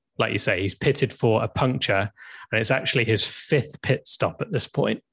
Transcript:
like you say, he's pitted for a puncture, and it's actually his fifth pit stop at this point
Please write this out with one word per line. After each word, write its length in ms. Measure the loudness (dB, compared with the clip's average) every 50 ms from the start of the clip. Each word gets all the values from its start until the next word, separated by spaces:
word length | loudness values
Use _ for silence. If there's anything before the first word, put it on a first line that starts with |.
| _ _ _ -4
like 140 | -2 -2 0
you 60 | 0
say, 220 | 0 0 0 0
he's 140 | 0 -4 -4
pitted 360 | 0 0 0 2 2 0 -2 -2
for 300 | 0 2 4 4 4 2
a 40 | 0
puncture, 640 | 0 0 0 2 2 0 0 0 0 0 0 -2 _ -12 -20 -20 -20 -18 -10 -4
and 100 | -2 -2
it's 100 | 0 2
actually 320 | 0 0 0 0 0 0 2
his 200 | 2 2 2 2
fifth 560 | -2 -4 -6 -2 0 0 0 0 -2 -8 -8
pit 260 | 0 0 0 0 0 -6
stop 340 | -4 -2 -2 -2 -2 -4
at 100 | -8 -4
this 160 | -4 -4 -4 -4
point 360 | -2 -2 0 0 0 -4 _ _